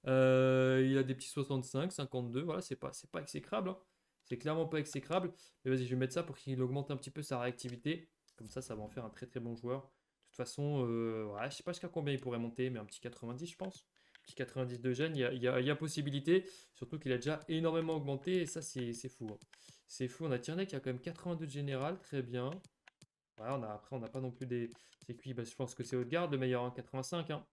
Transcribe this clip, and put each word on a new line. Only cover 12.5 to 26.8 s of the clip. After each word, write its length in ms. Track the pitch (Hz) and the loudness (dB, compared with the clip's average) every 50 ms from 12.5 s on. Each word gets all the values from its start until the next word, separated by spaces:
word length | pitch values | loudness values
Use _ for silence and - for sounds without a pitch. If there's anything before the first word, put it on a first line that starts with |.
| 117 - 127 127 | -2 0 0 0
mais 80 | 127 113 | 0 -4
un 60 | 104 | -8
petit 140 | 98 - - | -10 -14 -10
quatre-vingt-dix, 460 | - 120 117 - - 117 123 127 165 | -10 -10 -10 -8 -8 -8 -8 -6 -8
je 100 | 170 - | -10 -8
pense. 300 | _ 185 190 185 - - _ _ _ _ _ _ - _ | _ -8 -8 -8 -10 -20 _ _ _ _ _ _ -20 _
Petit 100 | - - | -20 -8
quatre-vingt-dix 480 | - 131 127 - 135 127 123 123 120 | -6 -6 -6 -2 -4 -4 -4 -4 -2
de 100 | 120 131 | 0 0
gêne, 240 | 127 127 147 160 160 | 2 2 0 0 2
il 40 | 143 | 2
y 60 | 127 | 2
a, 60 | 120 | 2
il 100 | 135 127 | 2 2
y 60 | 117 123 | 2 4
a, 120 | 131 127 | 4 4
il 60 | 127 131 | 4 2
y 20 | |
a 60 | 151 | 2
possibilité. 720 | - 160 151 - 151 147 143 139 139 135 165 170 190 185 190 - - - _ _ | 2 0 -4 -2 -2 -2 0 -2 0 4 6 4 4 4 0 -14 -18 -20 _ _
Surtout 240 | - 131 - - 156 | -12 -10 -8 -8 -6
qu'il 140 | - 131 | 0 0
a 60 | 127 123 | 0 2
déjà 240 | 120 143 156 151 - - | 2 0 -2 -2 -2 -2
énormément 480 | 165 160 165 165 160 165 165 160 160 | 0 2 4 4 4 4 2 2 0
augmenté, 460 | 156 143 139 139 135 - 180 185 185 | 0 0 0 -2 -2 0 2 2 2
et 40 | 170 147 | 2 0
ça, 160 | - 165 156 | -2 -6 -8
c'est, 300 | - - 131 123 117 117 | -6 -4 -2 -2 -2 -2
c'est 160 | 117 - 131 | -4 -6 -10
fou, 180 | - - 120 107 | -10 -8 -8 -8
hein. 60 | 104 - - _ - - - - - - _ _ | -8 -8 -14 _ -20 -20 -20 -20 -20 -20 _ _
C'est 200 | - - 131 123 | -4 -2 -2 -2
fou, 180 | 127 - 165 | -2 -2 0
on 60 | 156 | 2
a 80 | 131 123 | 2 2
Tierney 260 | 127 - 156 180 196 | 0 -2 -2 -2 -2
qui 100 | 190 - | -2 -2
a 40 | 135 | -4
quand 100 | - 131 | -2 -2
même 120 | 127 127 | -4 -2
quatre-vingt-deux 440 | - 180 170 - - 180 170 160 160 | -4 -6 -8 -6 -4 -4 -2 -2 -4
de 60 | 151 | -4
général, 480 | 131 143 143 143 135 127 135 151 180 185 | -4 -2 -2 0 0 0 0 0 -2 -4
très 240 | - - - 139 123 | -6 -4 -2 -2 -2
bien. 260 | 120 120 123 123 135 165 196 - - _ _ _ - _ _ - _ _ _ _ _ _ - | 0 -2 -2 0 -2 -4 -6 -12 -16 _ _ _ -20 _ _ -20 _ _ _ _ _ _ -8
Ouais, 80 | 107 117 | -4 -2
on 120 | 139 135 | -2 -2
a, 60 | 117 107 | -2 -4
après, 280 | 104 107 - - 139 | -6 -6 -8 -8 -6
on 40 | 127 | -6
n'a 80 | 113 113 | -6 -4
pas 140 | - 131 | -4 -4
non 100 | 131 127 | -4 -4
plus 160 | 123 127 - 127 | -4 -6 -4 -2
des, 240 | 123 123 117 117 117 - - - - _ - | 0 0 0 -2 -6 -12 -20 -20 -20 _ -12
c'est 100 | - 120 | -12 -12
qui ? 200 | 120 - 135 127 | -10 -8 -6 -6
Bah, 80 | 120 117 | -4 -6
je 100 | 113 - | -6 -4
pense 220 | - 131 120 - | -4 -4 -4 -4
que 80 | - 123 | -8 -6
c'est 120 | - - | -2 0
Odegaard 360 | 123 123 120 123 170 175 165 | 0 0 2 2 0 2 2
le 80 | 143 135 | 2 2
meilleur, 240 | 131 127 127 123 123 | 4 4 4 4 2
hein, 100 | 123 120 | 0 -2
quatre-vingt-cinq, 540 | - | -6